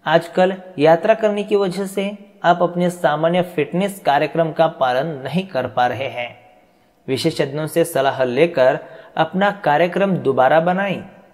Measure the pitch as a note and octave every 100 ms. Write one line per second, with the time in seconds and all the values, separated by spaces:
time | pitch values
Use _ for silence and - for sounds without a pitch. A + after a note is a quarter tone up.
0 | - E3 - - F#3 F#3+ - - D3+ E3+
1 | G#3 A3 G#3+ G#3 G3+ G3+ G3 E3+ G3 G3
2 | G3 G#3 - _ E3 F3 F3 F3 F3 F3
3 | D#3 D3+ D#3+ F3+ F3 - C#3+ E3+ G3 G3
4 | - C#3+ D3+ D#3+ E3 D3+ D#3+ D#3+ C3 B2
5 | D#3+ C#3+ C3+ E3 F#3+ C3 B2 A#2+ B2 A#2+
6 | C3+ A#2+ A#2+ - - _ _ _ _ _
7 | - C3 E3 D#3+ C#3+ C#3+ D#3 E3 E3 C3+
8 | C3+ C3 B2+ B2 E3+ D#3 B2+ D3+ - -
9 | - - D#3+ F#3 G3+ G3 D#3 D3 F3 F3
10 | G3 E3 C3 C3 C3 D#3 E3+ F3+ G3+ C#3+
11 | G2+ - -